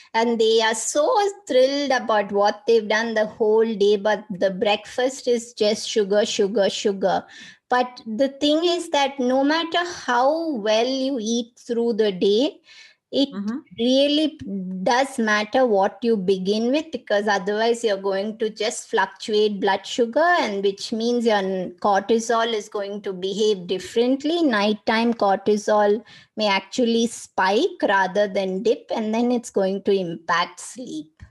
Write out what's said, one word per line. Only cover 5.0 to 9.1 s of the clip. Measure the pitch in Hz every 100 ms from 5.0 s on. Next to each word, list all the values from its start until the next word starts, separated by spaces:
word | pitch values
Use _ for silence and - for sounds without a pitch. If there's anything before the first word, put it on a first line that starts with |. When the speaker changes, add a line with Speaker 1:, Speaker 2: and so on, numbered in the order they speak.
| 254 262 -
Speaker 1:
is | 240 233
just | - 208 214 -
sugar, | 226 196 208 220
sugar, | - 196 214 196
sugar. | - 220 196 185 175 - - - - _
But | 247 247 - 226
the | 214 269
thing | 277 294 311 349
is | 339 339
that | 285 277